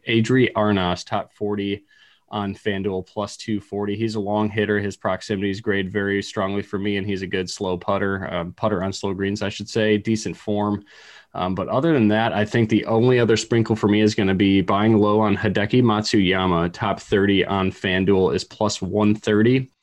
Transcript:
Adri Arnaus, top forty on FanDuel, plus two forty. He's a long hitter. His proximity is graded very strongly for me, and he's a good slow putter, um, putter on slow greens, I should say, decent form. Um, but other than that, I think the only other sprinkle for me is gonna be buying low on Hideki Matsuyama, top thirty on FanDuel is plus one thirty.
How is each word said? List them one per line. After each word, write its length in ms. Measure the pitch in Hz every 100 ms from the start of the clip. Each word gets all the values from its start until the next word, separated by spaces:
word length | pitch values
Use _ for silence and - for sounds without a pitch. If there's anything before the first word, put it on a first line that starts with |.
| -
Adri 460 | 113 113 131 123
Arnaus, 520 | 113 104 101 90 90
top 280 | - 104 -
forty 520 | _ 104 104 101 98 - _ _ _ _
on 220 | 104 101
FanDuel, 540 | 95 110 98 98 92 92
plus 300 | - 101 -
two 240 | - 104
forty. 340 | - 101 104
He's 220 | 101 113 107
a 40 |
long 280 | 101 107 107
hitter. 320 | 104 104 104
His 160 | 101 92
proximity 540 | 107 95 - 101 101
is 100 | 98
graded 320 | 110 98 92
very 280 | 104 98 98
strongly 420 | 98 - 95 101
for 180 | 95 101
me, 160 | 101 101
and 100 | 98
he's 160 | 95
a 60 | 92
good 200 | 95 90
slow 300 | - 95 90
putter, 500 | - 98 98 98 95
um, 200 | 90 87
putter 280 | 90 110 98
on 100 | 95
slow 220 | 95 98
greens, 260 | 95 98 104
I 100 | 101
should 180 | - 104
say, 300 | 117 107 104
decent 380 | 107 110 104 82
form. 480 | - 104 104 101 - - - - _
Um, 200 | - 90
but 140 | 95 -
other 240 | 123 160
than 160 | 151 107
that, 240 | 107 113
I 120 | 90
think 260 | 107 120 113
the 160 | 107 -
only 340 | 113 123 127
other 160 | 113 110
sprinkle 400 | - 117 110 110
for 100 | 104
me 140 | 104
is 160 | 107 107
gonna 180 | 98
be 280 | 95 98 98
buying 360 | 87 101 107 110
low 220 | 104 107
on 160 | 107 98
Hideki 460 | 107 98 101 123
Matsuyama, 880 | 123 107 107 110 90 95 92 85 85
top 260 | - 107 95
thirty 460 | - 104 101 98
on 260 | - 98 95
FanDuel 640 | - 101 92 95 98 92
is 80 | 92
plus 400 | - - 107 -
one 320 | 95 98 104
thirty. 560 | 107 - 107 113 131 131 _